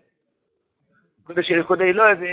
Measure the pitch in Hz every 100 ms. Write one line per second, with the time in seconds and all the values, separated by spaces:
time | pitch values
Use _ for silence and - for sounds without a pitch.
0 | _ _ _ _ _ _ _ _ _ _
1 | _ _ - 170 170 170 165 180 185 185
2 | 220 190 180